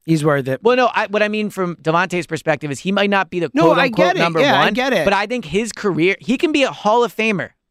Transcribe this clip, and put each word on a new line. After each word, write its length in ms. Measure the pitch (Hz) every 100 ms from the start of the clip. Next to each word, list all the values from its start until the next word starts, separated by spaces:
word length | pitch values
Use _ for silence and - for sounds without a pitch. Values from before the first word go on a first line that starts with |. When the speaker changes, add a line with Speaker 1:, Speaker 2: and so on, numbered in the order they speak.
Speaker 1:
He's 180 | - 160
worth 260 | 151 139 131
it. 140 | 131
Speaker 2:
Well, 140 | 220 254
no, 140 | 247
I, 140 | 190 208
what 160 | 208
I 60 | 208
mean 200 | 214 208
from 280 | - 180 160
Devontae's 500 | 160 165 180 180 156
perspective 440 | 156 160 147 151
is 100 | 135
he 120 | 185
might 160 | 196 202
not 220 | 196 180
be 100 | 175
the 100 | 156
Speaker 1:
No, 160 | 277 320
I 180 | 302 269
Speaker 2:
quote-unquote 80 | 220
Speaker 1:
get 200 | 175 370
it. 20 |
Speaker 2:
number 220 | 170 160
Speaker 1:
Yeah, 200 | 277 220
I 40 | 196
Speaker 2:
one, 80 |
Speaker 1:
get 180 | 208 269
it. 140 | 208 165
Speaker 2:
but 80 |
I 120 | 196 208
think 200 | 247 156
his 260 | 190 226
career, 440 | - 208 156 180 190
he 160 | 170 254
can 160 | 320
be 120 | 294
a 60 | 247
Hall 320 | 143 208 240
of 140 | 233 -
Famer, 360 | 220 190 113 _ _